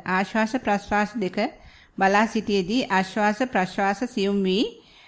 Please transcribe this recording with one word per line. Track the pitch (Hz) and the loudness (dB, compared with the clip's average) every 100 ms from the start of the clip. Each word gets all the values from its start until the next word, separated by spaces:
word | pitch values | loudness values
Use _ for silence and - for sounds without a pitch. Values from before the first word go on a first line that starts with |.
ආශ්වාස | - 185 196 220 220 254 | -2 -2 0 0 0 -2
ප්‍රශ්වාස | - 202 - 208 208 247 | -2 -2 0 -2 0 -2
දෙක | 185 196 214 - - - - | -4 -2 -4 -6 -20 -20 -14
බලා | - 190 202 220 | 0 4 4 2
සිටියේදී | 220 214 202 175 240 - | 0 0 0 2 0 0
ආශ්වාස | 190 190 - 208 214 254 | 0 0 0 0 0 0
ප්‍රශ්වාස | 208 185 - 196 202 240 | 0 -2 0 -2 0 -4
සියුම් | - 196 202 | -2 0 2
වී | 190 185 415 - - - | 2 2 0 -4 -20 -20